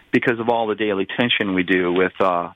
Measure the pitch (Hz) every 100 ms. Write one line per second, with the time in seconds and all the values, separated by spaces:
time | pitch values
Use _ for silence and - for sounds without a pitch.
0 | - 123 131 117 117 117 107 104 107 98
1 | 95 - 120 - 104 92 90 92 87 90
2 | 92 - 95 87 85